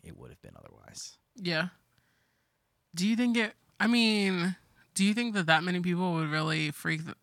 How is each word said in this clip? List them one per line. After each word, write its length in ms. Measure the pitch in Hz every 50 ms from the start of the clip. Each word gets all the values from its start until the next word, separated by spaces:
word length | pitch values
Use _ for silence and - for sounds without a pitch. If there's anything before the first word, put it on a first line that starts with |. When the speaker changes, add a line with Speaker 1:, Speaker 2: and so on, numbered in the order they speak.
| -
Speaker 1:
it 120 | 85 - -
would 100 | 64 62
have 100 | - - -
been 120 | - 50
otherwise. 640 | 50 50 - - 50 - - - - - - - _ _ _ _
Speaker 2:
Yeah. 340 | 254 196 175 170 156 165 180 - _ _ _ _ _ _ _ _ _ _ _ _ _ _ _ _ _ _ _ _ _ _ _ -
Do 140 | 165 180 208
you 80 | 233
think 200 | 220 247 247 233 240
it, 160 | 226 214 - _ _ _ _ -
I 60 | 196
mean, 680 | 214 240 240 233 220 214 208 202 196 185 180 170 185 185 - _ _ _ _ _ _ -
do 80 | - 190
you 100 | 202 208
think 180 | 226 240 240 214
that 120 | 208 175
that 180 | 156 160 156 160
many 160 | 180 180 180
people 320 | 175 180 175 170 185 185 170
would 140 | 160 160 151
really 420 | 147 156 156 156 156 156 156 151 151
freak 320 | - - 165 160 156 160
th-, 120 | 165 - -